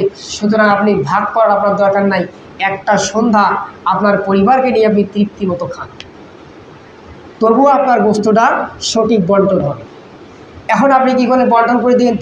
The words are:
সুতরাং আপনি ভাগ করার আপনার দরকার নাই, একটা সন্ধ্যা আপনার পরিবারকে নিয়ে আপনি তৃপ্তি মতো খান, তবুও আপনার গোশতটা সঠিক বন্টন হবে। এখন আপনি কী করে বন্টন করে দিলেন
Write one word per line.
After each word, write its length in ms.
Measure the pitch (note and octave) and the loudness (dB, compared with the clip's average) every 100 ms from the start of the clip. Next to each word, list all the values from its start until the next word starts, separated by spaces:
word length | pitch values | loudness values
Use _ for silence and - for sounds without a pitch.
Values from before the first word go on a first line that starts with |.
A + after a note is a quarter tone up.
| G3 - - - | -2 -4 -14 -6
সুতরাং 320 | G#3 G#3+ G#3+ G3+ | -2 2 2 2
আপনি 160 | G#3 F#3+ E3+ | 0 0 -2
ভাগ 140 | G3 - A3+ | -2 -2 0
করার 160 | G#3+ G3 | 0 2
আপনার 160 | G3+ G3 | 0 0
দরকার 220 | G3 G3 G3 | 0 0 0
নাই, 100 | - - - - - F#3+ | -2 -4 -12 -20 -6 -6
একটা 240 | F#3+ - G3 - | -4 -2 -2 0
সন্ধ্যা 340 | G#3+ A#3+ G#3 F#3+ - - - F3+ | -2 0 2 2 -2 -8 -8 -4
আপনার 220 | F#3 G3+ G3 F#3+ | -2 0 0 0
পরিবারকে 420 | G3 G#3 C4 B3+ A3 | 0 2 2 2 0
নিয়ে 120 | G#3+ | 2
আপনি 120 | G3+ G3 | 0 -2
তৃপ্তি 300 | G#3 G3+ - F#3+ | -2 -4 -4 -6
মতো 140 | F3 D3+ | -4 -8
খান, 140 | - - - - - - - - - - - - - - - - - | -10 -14 -18 -20 -20 -20 -20 -20 -20 -20 -20 -20 -20 -20 -20 -20 -2
তবুও 300 | A3 A#3 C#4 C4+ | 0 4 4 2
আপনার 200 | C4 A#3 G#3 | 2 2 2
গোশতটা 400 | G#3 G#3+ G#3 A#3+ - - - - | 0 2 2 2 0 -6 -10 -6
সঠিক 300 | A#3 A3 A3 F3 | -2 0 0 2
বন্টন 300 | G3 F#3+ F3 C#3+ | 2 2 0 -2
হবে। 160 | - - - - - - - - - - | -8 -14 -20 -20 -20 -20 -20 -20 -14 -4
এখন 160 | G#3 C#4 C4 | 0 2 2
আপনি 140 | B3+ B3+ | 2 0
কী 60 | A#3+ | 0
করে 120 | B3+ B3 | 0 2
বন্টন 240 | A#3 A#3 A#3+ | 2 2 0
করে 120 | B3 B3 | 2 2
দিলেন 160 | A#3+ A3 | 2 0